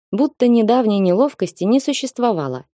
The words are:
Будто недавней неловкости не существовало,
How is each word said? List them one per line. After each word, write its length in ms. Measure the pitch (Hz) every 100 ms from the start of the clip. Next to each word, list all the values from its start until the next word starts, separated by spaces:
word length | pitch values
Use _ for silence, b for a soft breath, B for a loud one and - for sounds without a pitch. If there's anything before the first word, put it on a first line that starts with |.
| _
Будто 360 | 202 294 - 247
недавней 520 | 233 220 240 220 202
неловкости 640 | 185 185 285 - 180 -
не 160 | 190 269
существовало, 840 | 294 277 262 - 240 170 135 127 -